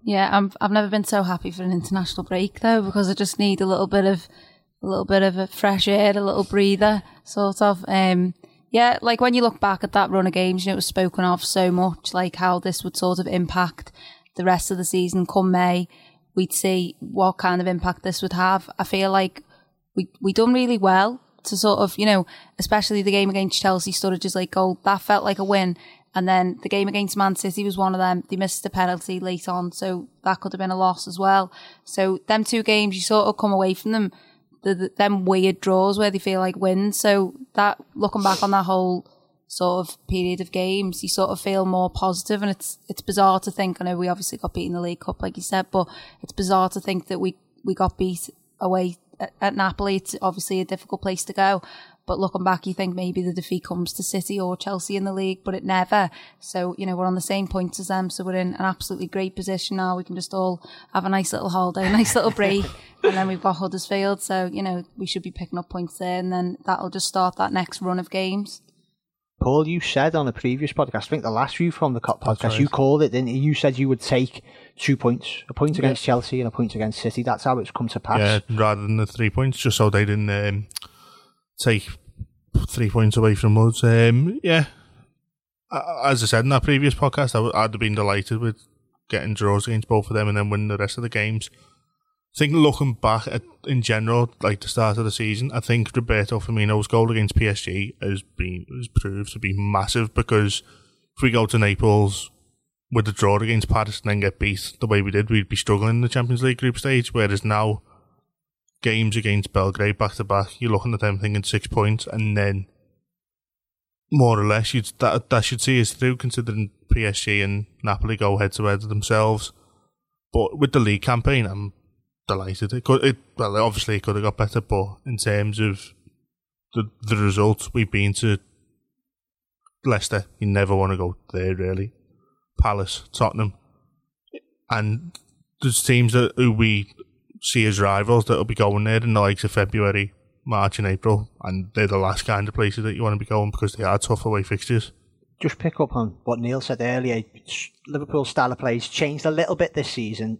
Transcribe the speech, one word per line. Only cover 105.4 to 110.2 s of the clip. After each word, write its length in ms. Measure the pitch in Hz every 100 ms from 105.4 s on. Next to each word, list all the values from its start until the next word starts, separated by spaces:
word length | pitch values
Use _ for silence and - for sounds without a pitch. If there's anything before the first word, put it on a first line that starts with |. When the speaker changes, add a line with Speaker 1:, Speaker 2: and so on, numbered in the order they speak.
| 95
Speaker 3:
be 60 | -
struggling 360 | - 104 107
in 100 | 117
the 80 | 120
Champions 320 | 131 120 120
League 160 | 127 120
group 220 | 127 120
stage. 340 | 139 131 117
Whereas 320 | 120 104 98 110
now, 380 | 107 110 104 _ _ _ _ _ _ _ _ _ _
games 340 | - 110 110 110
against 380 | 107 104 98
Belgrade 440 | - 95 95 104 101
back 180 | 107
to 100 | -